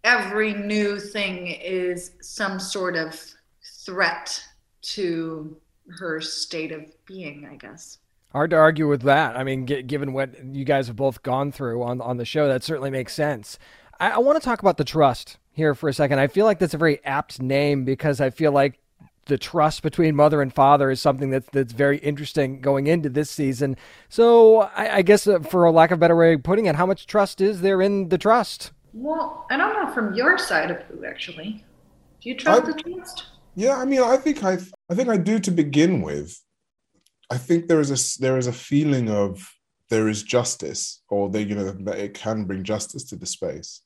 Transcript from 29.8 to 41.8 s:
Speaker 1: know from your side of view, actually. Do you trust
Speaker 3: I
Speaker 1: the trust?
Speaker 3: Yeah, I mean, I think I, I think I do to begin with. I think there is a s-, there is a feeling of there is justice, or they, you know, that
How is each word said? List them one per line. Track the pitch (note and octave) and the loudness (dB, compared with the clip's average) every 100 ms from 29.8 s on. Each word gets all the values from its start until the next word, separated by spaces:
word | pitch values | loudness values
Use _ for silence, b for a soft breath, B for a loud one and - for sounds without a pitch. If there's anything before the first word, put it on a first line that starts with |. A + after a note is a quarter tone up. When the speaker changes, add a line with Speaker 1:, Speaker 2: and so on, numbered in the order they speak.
Speaker 1:
know | D#4+ | -4
from | B3 G#3 | -4 -4
your | F#3+ C#4 F4+ | 0 0 0
side | - E3+ E3 | 0 -2 -2
of | E3+ - | -6 -10
view, | - - | -16 -14
actually. | - - E3 F3 G#3+ _ _ _ _ _ _ | -14 -14 -12 -12 -12 _ _ _ _ _ _
Do | A#3 | -12
you | B3 | -6
trust | D#4 A3+ | 4 4
Speaker 3:
I | D4+ | 4
Speaker 1:
the | |
trust? | D#4 F4 F4+ F4+ - - _ _ - | -8 -10 -12 -14 -18 -18 _ _ -4
Speaker 3:
Yeah, | A#3 C4+ | -2 0
I | B3+ | 0
mean, | C4+ | 2
I | A#3+ C4+ | 4 2
think | D#4 C#4+ | 2 -2
I, | G3 F#3 - - _ | -2 -2 -6 -20 _
I | F3 | -2
think | B3 | 0
I | G#3+ | 0
do | E3+ A3 | 2 0
to | G3 | 2
begin | E3+ D3 C#3 E3+ E3 | 0 2 4 4 2
with. | D#2 D2 D2 - _ _ _ _ _ _ _ _ _ | -2 -6 -8 -16 _ _ _ _ _ _ _ _ _
I | B2+ | -8
think | B2+ E3+ E3+ | 0 0 2
there | D#3+ | 2
is | C#3+ | 2
a | |
s-, | C3+ - - | -2 -4 -2
there | C3 C3 | 0 0
is | B2 | -2
a | |
feeling | A#2+ - C#3+ D3+ C3+ A#2 | -6 -2 0 2 0 0
of | G#2 G2+ F#2 F#2 _ _ _ _ | 0 0 -4 -16 _ _ _ _
there | A2+ A2 | 0 0
is | G#2+ | -2
justice, | - B2 A#2 - D2 - - - _ | -2 -2 -2 -6 -10 -10 -10 -14 _
or | G2+ G2+ | -4 -2
they, | G#2+ | -2
you | G#2 G#2 | -4 -4
know, | F#2+ | -6
that | F#2 | -8